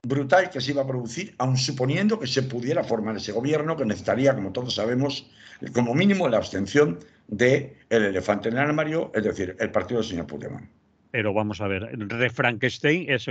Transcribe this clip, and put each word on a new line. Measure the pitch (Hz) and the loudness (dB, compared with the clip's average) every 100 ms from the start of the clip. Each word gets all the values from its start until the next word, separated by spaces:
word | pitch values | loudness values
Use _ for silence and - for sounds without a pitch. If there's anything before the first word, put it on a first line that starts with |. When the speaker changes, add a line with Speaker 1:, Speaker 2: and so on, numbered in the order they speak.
| 120 | -2
Speaker 1:
brutal | 135 143 180 185 | -2 4 4 4
que | 139 | -2
se | 135 | -2
iba | 139 | -2
a | 135 | 0
producir, | 127 117 165 202 - | -4 -6 -8 -10 -4
aun | 131 131 | 0 2
suponiendo | 131 139 131 160 208 214 | 0 0 0 2 2 0
que | 135 | 0
se | 131 | -2
pudiera | - 113 120 165 | -2 -4 -2 -2
formar | - 113 107 107 | 0 -2 -2 -6
ese | 92 | -4
gobierno | 104 131 151 156 156 | -2 0 0 0 -2
que | |
necesitaría, | 120 98 - 107 135 | -2 -2 -2 2 4
como | 110 98 | 2 -2
todos | 101 123 104 | -6 -4 -2
sabemos, | 110 127 139 135 - _ - - - | 0 0 0 -2 -12 _ -20 -14 -4
como | 117 117 | 0 2
mínimo | 127 196 190 165 | 4 4 4 4
la | 110 | 2
abstención | 92 95 98 143 147 170 - _ - | 0 -4 2 4 4 2 -10 _ -12
de | 101 123 131 131 - _ | 2 4 4 0 -14 _
el | 117 | 4
elefante | 104 95 90 104 110 | 4 0 0 0 0
en | |
el | 120 | 0
armario, | 147 151 156 160 - | 2 2 0 -2 -2
es | - | 0
decir, | 104 95 92 92 | 0 -2 -4 -2
el | 107 | -2
partido | 107 90 120 | -2 -2 -2
del | 107 | -2
señor | 87 76 | -4 -6
Puigdemont. | 73 - - - _ _ _ _ | -8 -10 -12 -14 _ _ _ _
Speaker 2:
Pero | 120 104 | -2 0
vamos | 98 104 98 | 0 -2 -4
a | 101 | -4
ver, | 95 110 131 | -4 -6 -10
re-Frankenstein | 104 117 123 120 123 113 127 - 143 165 147 | -8 -2 -2 2 -2 0 -2 0 0 0 0
es | 131 - | -2 -2